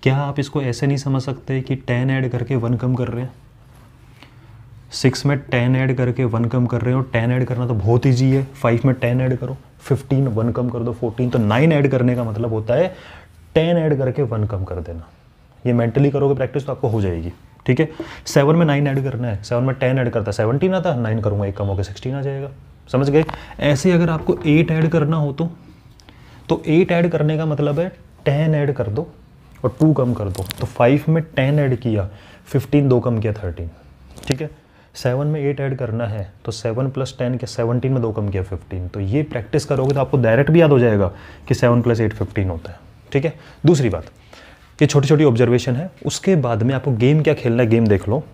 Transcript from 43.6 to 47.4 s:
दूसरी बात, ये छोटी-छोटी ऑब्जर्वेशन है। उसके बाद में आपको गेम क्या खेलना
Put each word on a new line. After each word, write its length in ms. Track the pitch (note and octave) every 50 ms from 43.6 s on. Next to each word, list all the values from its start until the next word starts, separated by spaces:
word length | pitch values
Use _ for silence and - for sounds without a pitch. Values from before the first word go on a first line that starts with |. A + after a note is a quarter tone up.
| -
दूसरी 240 | D3 F3+ C3+ C3+ A2+
बात, 160 | F#2 E2 D#2+ - - - - - - - - - - - - - - -
ये 80 | D3+ C#3+
छोटी-छोटी 360 | - D3 C3+ C#3 D#3 C#3+ D#3
ऑब्जर्वेशन 520 | D3 A#2+ A2+ B2 A#2 A#2+ B2 A#2+ - B2
है। 140 | B2 E3 F#3 - - -
उसके 300 | D3+ - - - - F#3+ E3
बाद 260 | C3 B2 A#2 G#2+ A2
में 100 | B2 C3+
आपको 160 | C3 - D3 C3
गेम 280 | A2 A2+ C3 D3 D#3 D3+
क्या 100 | D#3 D3+
खेलना 280 | -